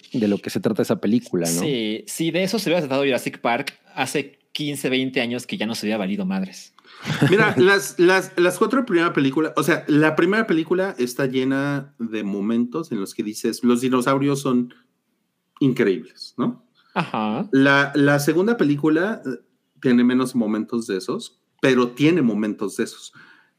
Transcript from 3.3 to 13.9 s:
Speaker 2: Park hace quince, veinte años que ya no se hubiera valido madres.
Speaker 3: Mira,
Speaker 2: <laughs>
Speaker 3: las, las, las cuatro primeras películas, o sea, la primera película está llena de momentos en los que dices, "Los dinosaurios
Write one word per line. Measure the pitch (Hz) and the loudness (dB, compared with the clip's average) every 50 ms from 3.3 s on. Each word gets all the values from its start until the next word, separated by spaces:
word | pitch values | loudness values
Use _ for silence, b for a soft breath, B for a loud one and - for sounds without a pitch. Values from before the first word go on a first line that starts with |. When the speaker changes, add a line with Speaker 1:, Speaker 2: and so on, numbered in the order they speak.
| 135 - | -6 -4
Speaker 2:
Park | - 123 117 123 - - - _ _ _ - | 0 0 0 0 -2 -6 -12 _ _ _ -6
hace | - 135 131 - 151 135 - - _ _ _ | -6 -4 -2 -2 -4 -4 -6 -10 _ _ _
quince, | - - 151 143 147 143 - 143 | -10 -6 -6 -6 -4 -4 -2 -2
veinte | 131 131 131 135 127 139 | 0 0 0 -2 -2 -2
años | 120 117 120 123 - | -2 -2 -4 -6 -6
que | - 113 95 | -8 -6 -6
ya | 107 107 | -4 -4
no | 113 | -4
se | - - | -4 -4
hubiera | 104 110 110 | -2 -2 -2
valido | 98 92 101 98 95 | -2 -2 -4 -4 -4
madres. | 92 95 95 95 - - - - - _ _ B B B B B 135 156 B 147 139 | -2 -2 -4 -4 -6 -8 -14 -20 -20 _ _ B B B B B -6 -2 B 2 4
Speaker 3:
Mira, | 180 214 220 208 - | 4 4 4 4 4
Speaker 2:
<laughs> | - | 4
Speaker 3:
las, | - 190 202 196 147 - - - | 6 6 6 4 2 -2 0 2
las, | 175 180 185 190 185 - - - | 4 4 4 4 0 -2 0 0
las | 175 180 180 - | 2 2 2 2
cuatro | 226 220 254 269 247 | 0 2 2 0 0
primeras | - 185 170 165 170 | 2 2 2 2 2
películas, | 151 - 143 135 135 165 156 151 - | 2 0 0 0 2 0 -2 0 0
o | 175 151 | 0 2
sea, | 165 160 139 - - | 2 0 0 0 2
la | 151 147 156 156 156 | 2 4 4 4 2
primera | 151 165 180 208 220 220 220 | 2 2 2 2 2 2 2
película | 180 160 165 - 180 180 185 196 185 123 | 0 0 0 0 0 0 0 -2 -2 -4
está | 123 123 - - 139 127 | -4 -4 -2 -2 -2 -2
llena | 123 131 131 131 135 135 139 143 143 139 139 - _ - | 0 0 0 0 0 0 -2 -2 -2 -4 -6 -8 _ -10
de | 117 110 110 107 104 | -8 -6 -6 -4 -4
momentos | 98 98 101 98 110 117 117 120 123 - 156 165 - | -4 -4 -4 -2 0 0 0 0 -2 -4 -6 -6 -6
en | 120 101 | -6 -6
los | 98 - - | -6 -6 -6
que | - 104 | -6 -6
dices, | 107 107 - - 117 110 - - | -6 -6 -4 -4 -4 -2 0 2
"Los | 120 123 120 | 2 2 2
dinosaurios | 127 127 | 2 2